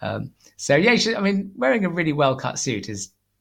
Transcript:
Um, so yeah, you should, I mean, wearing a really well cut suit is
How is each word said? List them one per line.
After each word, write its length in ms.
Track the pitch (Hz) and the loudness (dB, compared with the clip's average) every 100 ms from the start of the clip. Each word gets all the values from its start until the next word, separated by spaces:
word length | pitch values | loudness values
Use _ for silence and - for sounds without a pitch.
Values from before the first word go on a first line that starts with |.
Um, 300 | 107 104 117 - _ - | -8 -6 -8 -14 _ -10
so 180 | - 143 | 2 4
yeah, 160 | 202 | 4
you 60 | 240 | 4
should, 180 | 220 226 | 2 0
I 60 | |
mean, 300 | 196 196 196 - | 0 0 -2 -2
wearing 280 | 247 247 185 | 0 2 0
a 40 | |
really 240 | 170 160 | 0 0
well 220 | 147 139 131 | 2 2 0
cut 240 | 127 - | -4 -4
suit 280 | - 110 98 | -4 -4 -6
is 240 | 104 - _ _ _ | -10 -12 _ _ _